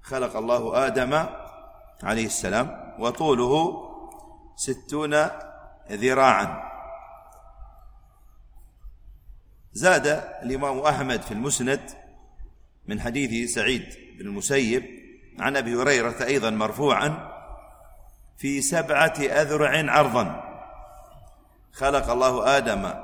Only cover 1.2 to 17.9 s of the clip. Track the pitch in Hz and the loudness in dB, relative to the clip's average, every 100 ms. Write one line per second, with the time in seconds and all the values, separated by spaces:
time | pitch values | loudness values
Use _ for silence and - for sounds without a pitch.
1.2 | 185 - - - - - - - - 113 | 0 -8 -16 -20 -20 -20 -20 -10 -4 -2
2.2 | 110 - 95 104 147 - - - 117 117 | -2 -4 -2 0 -2 -6 -16 -4 -4 0
3.2 | 160 127 123 147 170 180 - - - - | 2 4 4 2 2 -4 -12 -18 -18 -20
4.2 | - - - - - 131 - 147 151 151 | -20 -20 -20 -10 -6 -6 -6 -4 2 2
5.2 | 151 - - - - - - 104 127 131 | 2 -2 -16 -18 -20 -20 -10 0 2 6
6.2 | 135 101 101 82 - - - - - - | 6 6 2 -6 -12 -14 -14 -16 -16 -20
7.2 | - - - - - - - - - _ | -20 -20 -20 -20 -20 -20 -20 -20 -20 _
8.2 | - - - - - _ - - - - | -20 -20 -20 -20 -20 _ -20 -20 -20 -20
9.2 | - - - - - 98 165 170 147 151 | -20 -20 -20 -20 -16 0 4 4 2 -2
10.2 | - - 123 131 139 131 147 143 131 117 | -4 -10 -6 -4 -2 0 0 0 -2 -4
11.2 | - 104 135 - 127 139 - - - - | -4 -6 -4 -2 0 -2 -4 -20 -20 -20
12.2 | - - - - - _ - 107 120 120 | -20 -18 -18 -18 -20 _ -10 -6 -4 -2
13.2 | 135 113 120 117 107 127 90 - - - | -2 -2 -4 0 0 0 -4 -18 -20 -16
14.2 | 98 101 95 139 117 123 - - - - | -10 -8 0 2 2 0 -4 -18 -20 -20
15.2 | - - 117 139 117 120 135 135 117 113 | -20 -4 -2 0 0 0 4 4 2 -2
16.2 | 123 139 113 110 110 107 143 110 143 156 | 0 2 0 0 -2 0 2 4 2 -2
17.2 | - - - - - - - | -10 -16 -18 -20 -20 -20 -20